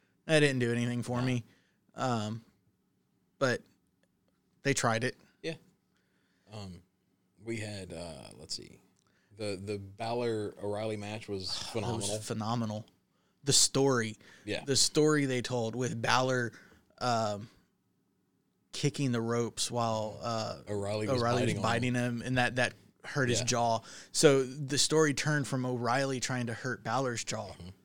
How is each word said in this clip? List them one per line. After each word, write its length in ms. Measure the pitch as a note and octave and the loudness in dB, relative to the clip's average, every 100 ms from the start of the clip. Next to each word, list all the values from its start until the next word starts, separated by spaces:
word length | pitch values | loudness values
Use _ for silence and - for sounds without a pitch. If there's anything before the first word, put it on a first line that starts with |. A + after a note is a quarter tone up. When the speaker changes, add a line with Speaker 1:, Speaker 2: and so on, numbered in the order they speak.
| _ _ - | _ _ 2
Speaker 1:
That 140 | D#3 | 6
didn't 180 | D3 C3 | 6 4
do 120 | A#2+ | 2
anything 320 | A#2+ A#2+ A#2+ | 2 0 -2
for 180 | A#2 B2 | -2 -2
Speaker 2:
No. 40 | B2+ | 0
Speaker 1:
me. 180 | B2 - _ _ _ _ - | 0 -4 _ _ _ _ -4
Um, 460 | B2 A2+ G#2+ A2+ - _ _ _ _ _ _ _ _ - | -2 0 -2 -6 -12 _ _ _ _ _ _ _ _ -2
but 240 | C3 A#2 - _ _ _ _ _ _ _ _ _ | 0 0 -4 _ _ _ _ _ _ _ _ _
they 120 | C#3 | 0
tried 300 | C3+ A#2+ A2+ | 2 2 2
it. 120 | A#2+ - _ _ | -2 -6 _ _
Speaker 2:
Yeah. 120 | D#3+ D#3 _ _ _ _ _ _ _ _ _ | -10 -10 _ _ _ _ _ _ _ _ _
Um, 300 | G#2+ G2 E2+ _ _ _ _ _ _ | -14 -14 -16 _ _ _ _ _ _
we 120 | A2 A2+ | -10 -8
had, 380 | G#2+ G2+ F#2 | -8 -10 -10
uh, 340 | E2 E2+ C#2+ G#1 - | -10 -10 -12 -16 -18
let's 160 | D#2+ | -12
see. 240 | - G1+ - _ _ _ _ _ G2+ | -12 -12 -20 _ _ _ _ _ -8
The, 200 | G#2 F#2 | -6 -6
the 140 | G2 G#2 | -6 -6
Balor 760 | G2 G2+ A2+ A#2+ A#2+ A2 G#2 - | -8 -8 -4 0 0 0 -4 -6
O'Reilly 360 | G2+ G#2 A2 G#2+ | -4 -4 -4 -6
match 300 | G2+ A2 - | -6 -8 -6
was 160 | G2 | -6
Speaker 1:
<sighs> 160 | F#2 - | -4 -6
It 100 | - | -4
Speaker 2:
phenomenal. 360 | A2+ G2 A2 G2+ | -4 -2 -2 -2
Speaker 1:
was 180 | A2 - | -4 -4
phenomenal. 600 | A2 G#2+ A#2+ A2 G#2+ - _ _ _ _ _ | -4 -2 -2 -2 -6 -10 _ _ _ _ _
The 80 | - | 4
story. 600 | - - C#3 C#3 B2 A2 G#2+ - - | 6 6 4 4 4 0 -6 -16 -12
Speaker 2:
Yeah. 200 | G#2 F#2+ C3+ | -6 -4 0
Speaker 1:
The 100 | B2+ | 2
story 480 | - D#3 D3+ D3+ | 4 6 6 4
they 160 | C#3 B2+ | 2 0
told 340 | A2+ B2 A2+ | 0 -2 -2
with 260 | A#2 B2 A#2 | -2 -4 -2
Balor, 500 | A#2+ B2 C3 B2+ A#2 - - - _ - | 2 4 4 2 -2 -6 -20 -20 _ -4
um, 480 | B2 A#2 G#2+ G#2 A#2 - _ _ _ _ _ _ _ _ _ _ _ | 0 2 0 -2 -8 -18 _ _ _ _ _ _ _ _ _ _ _
kicking 400 | - C#3+ - C3+ | -2 -2 0 0
the 80 | A#2+ | 0
ropes 480 | A#2 A#2 A2+ - - | 0 0 -2 -2 -4
while, 500 | A#2+ A2+ A2 G#2+ - | 0 0 0 -4 -6
uh, 340 | A#2 A2+ A2 - - | -4 -4 -4 -8 -8
Speaker 2:
O'Reilly 400 | G#2 G2 G#2+ G#2+ | -6 -4 -2 0
was 140 | B2+ | 2
Speaker 1:
O'Reilly 220 | A#2 B2 A#2+ | 2 2 2
was 80 | |
Speaker 2:
biting 20 | - | 2
on 0 | |
him. 60 | |
Speaker 1:
biting 320 | A2 A#2 B2 | 2 2 0
him, 280 | B2 B2 A#2+ B2+ | 0 -2 -4 -2
and 100 | B2+ | 0
that, 180 | B2 B2+ | 2 2
that 180 | A#2 - - _ | 0 -2 -18 _
hurt 280 | - D3 B2 | -6 0 2
his 80 | A#2 | 2
Speaker 2:
Yeah. 60 | A#2 | 0
Speaker 1:
jaw. 340 | A#2+ A#2 A2+ - - - | 2 2 0 -4 -18 -6
So 300 | - D#3 C3+ | 6 8 8
the 320 | C3 C#3+ C3+ C#3+ | 2 -4 -2 2
story 380 | - D#3 D#3 | 4 4 4
turned 340 | C3 D3+ D3 B2+ | 2 0 0 0
from 160 | C3+ | -2
O'Reilly 560 | B2+ B2 A#2 C3 C#3 B2+ | -2 0 0 2 0 -2
trying 280 | - B2+ A#2+ | -2 -2 -4
to 40 | |
hurt 320 | A2 B2+ G#2 | -4 -6 -6
Balor's 400 | A2+ B2 C3 A#2 | -2 0 0 -4
jaw, 280 | - A2 G2+ | -6 -6 -8
Speaker 2:
Mm-hmm. 160 | F2 F2 - | -12 -16 -18